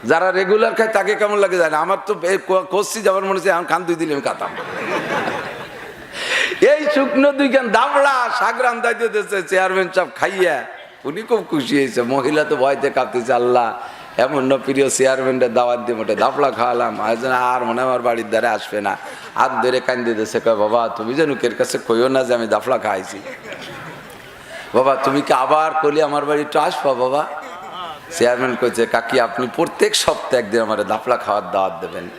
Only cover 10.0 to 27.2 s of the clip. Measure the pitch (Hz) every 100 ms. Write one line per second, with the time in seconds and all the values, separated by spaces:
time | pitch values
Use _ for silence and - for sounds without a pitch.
10 | 156 - 165 190 180 139 113 - - -
11 | 131 165 220 226 170 160 113 139 131 117
12 | 120 135 131 151 151 147 135 139 139 131
13 | 127 123 117 123 123 123 113 - - -
14 | - - 127 147 131 135 135 135 135 -
15 | 131 131 131 127 123 117 120 120 113 110
16 | 110 104 120 135 139 113 120 120 117 104
17 | 107 117 131 127 127 127 117 117 131 123
18 | 120 117 107 110 117 107 - 104 101 -
19 | - - - - 135 123 120 127 127 123
20 | 117 110 110 117 117 107 107 117 113 -
21 | 110 135 156 123 113 104 123 123 - 113
22 | 127 135 123 120 113 107 113 120 110 98
23 | 92 98 - - - - - - 160 -
24 | - - - - - - - 113 135 135
25 | 120 143 147 139 135 156 156 156 147 147
26 | 147 147 143 147 147 156 160 180 143 123
27 | 127 143